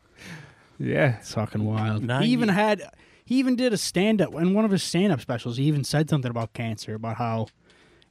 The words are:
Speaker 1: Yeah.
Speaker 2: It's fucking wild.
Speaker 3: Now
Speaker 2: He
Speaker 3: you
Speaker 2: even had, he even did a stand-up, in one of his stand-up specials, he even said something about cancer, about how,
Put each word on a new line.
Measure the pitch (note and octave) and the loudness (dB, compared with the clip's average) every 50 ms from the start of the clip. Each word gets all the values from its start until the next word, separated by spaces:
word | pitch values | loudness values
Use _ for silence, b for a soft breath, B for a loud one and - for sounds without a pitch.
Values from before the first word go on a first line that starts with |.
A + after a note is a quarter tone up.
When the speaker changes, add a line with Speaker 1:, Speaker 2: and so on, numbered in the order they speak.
| _ _ B B B F3+ E3+ D3+ D3 B B B B B B B | _ _ B B B -16 -16 -16 -18 B B B B B B B
Speaker 1:
Yeah. | C#3 B2 B2+ D3 D#3 C3+ A2+ A2 | -4 -2 0 2 2 2 2 -2
Speaker 2:
It's | - - - | -6 -8 -4
fucking | A2+ G#2+ - - A2 G#2+ | -4 -4 -4 -2 -2 -2
wild. | G#2+ G#2+ A2 G#2+ A2 G#2+ G#2+ A#2+ | 0 0 0 0 0 -2 -2 -2
Speaker 3:
Now | A2+ B2 C3+ | -2 0 2
Speaker 2:
He | G3+ | 2
Speaker 3:
you | A#3 B3 | 2 2
Speaker 2:
even | A#3+ A#3+ G#3+ | 2 2 2
had, | F3+ G3+ G#3+ G#3+ G#3+ F3+ - - - b b b b b b | 2 2 2 2 0 -2 -4 -14 -18 b b b b b b
he | b A#3+ | b 0
even | C4 C4 C4 B3+ | 2 2 2 2
did | A3+ B3+ B3 G#3+ | 2 2 2 0
a | |
stand-up, | - - - - F3 F#3+ A3 A3 G3 E3 C#3+ - | 0 -2 -2 0 2 2 4 4 4 2 0 0
in | D3 E3+ F3+ F#3+ | 0 2 2 4
one | G#3 A3 | 4 2
of | A3 | 2
his | G3 E3 - | 2 0 0
stand-up | - - E3+ G3 G#3 D#3+ A#2 | 0 0 2 2 2 2 0
specials, | - - B2+ A2+ - B2 A#2 | -2 -4 -4 -4 -4 -4 -2
he | B2 C#3 | 0 2
even | D#3 D3+ C#3+ B2+ | 2 2 0 0
said | - - D3 D#3+ D3 | 0 0 0 2 2
something | E3 C#3+ B2 B2 | 0 0 0 -2
about | A#2 A#2 A2+ G#2+ - | -4 -4 -4 -6 -6
cancer, | - A#2 A2+ A2 G#2 - - A2 | -6 -6 -4 -6 -6 -8 -8 -8
about | A2 A2+ A2+ A2 | -6 -6 -6 -4
how, | G#2+ A#2+ A#2 A2+ A2+ A2 - _ b b b b b b b b b b b | -2 -2 -2 -2 -2 -4 -4 _ b b b b b b b b b b b